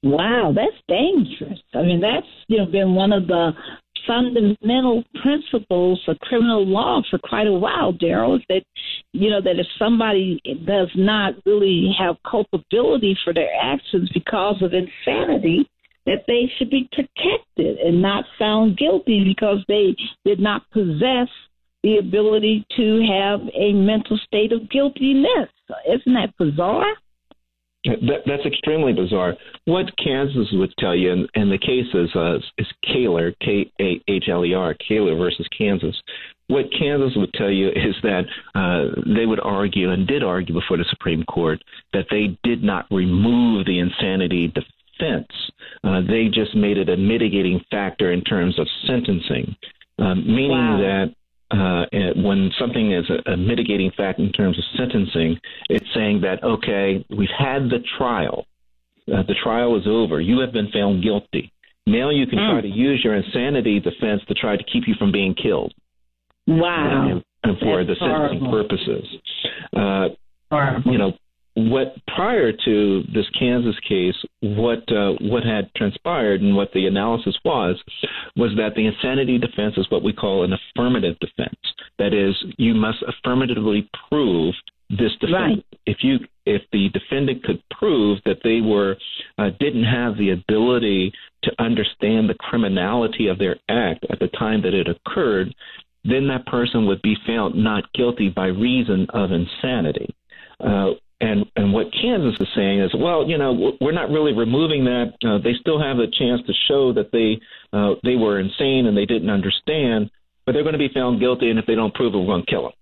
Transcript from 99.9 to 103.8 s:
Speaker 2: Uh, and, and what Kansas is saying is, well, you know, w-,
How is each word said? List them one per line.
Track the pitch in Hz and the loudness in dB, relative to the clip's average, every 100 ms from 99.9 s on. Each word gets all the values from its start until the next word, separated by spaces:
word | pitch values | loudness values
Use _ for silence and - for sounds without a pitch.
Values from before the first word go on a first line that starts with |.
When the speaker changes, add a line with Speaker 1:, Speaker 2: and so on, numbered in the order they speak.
| - - - _ - - - | -4 -8 -14 _ -20 -20 -6
Speaker 2:
Uh, | - 101 95 - _ _ | -2 0 0 -2 _ _
and, | 113 101 104 - | -2 0 -2 0
and | 101 | 2
what | 104 - - | 2 0 -2
Kansas | 233 226 139 101 | -2 0 0 -2
is | 95 | -4
saying | - 98 101 | 0 0 2
is, | 95 - | 0 0
well, | 160 165 151 | 0 0 0
you | 160 | 0
know, | 139 | 0
w-, | 123 110 139 | 2 0 0